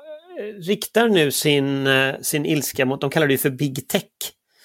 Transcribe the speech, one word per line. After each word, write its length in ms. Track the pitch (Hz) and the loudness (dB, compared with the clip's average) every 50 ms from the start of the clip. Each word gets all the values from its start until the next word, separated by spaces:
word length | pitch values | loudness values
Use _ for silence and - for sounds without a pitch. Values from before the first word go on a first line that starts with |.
| 285 311 302 302 330 359 359 302 208 214 214 202 | -18 -18 -20 -20 _ -16 -14 -12 -12 -12 -12 -12
riktar 480 | 165 175 214 220 - - - 220 233 233 | -4 -4 -4 -4 -4 -2 2 2 4 4
nu 220 | 208 175 151 139 | 4 4 4 2
sin, 560 | - - - 156 147 143 135 139 139 139 135 | 0 0 2 2 2 4 2 0 0 0 2
eh, 320 | 135 135 135 135 135 139 - | 4 4 4 2 0 -2 -6
sin 240 | 127 - - 151 147 | -6 -4 -2 -2 0
ilska 400 | 170 160 147 127 - - - 135 | 0 0 0 -2 -4 -2 0 0
mot, 160 | 127 135 139 | 0 0 -2
de 80 | 147 139 | -2 -2
kallar 180 | - 165 156 | 2 2 2
det 60 | 143 135 | 2 2
ju 40 | |
för 120 | 127 - 147 | 2 0 -2
big 380 | 131 123 151 139 131 139 - | -2 0 -4 -4 -4 -6 -8
tech, 160 | - - 190 - - _ _ - - - _ _ _ _ _ | -4 -4 -4 -4 -6 _ _ -12 -12 -12 _ _ _ _ _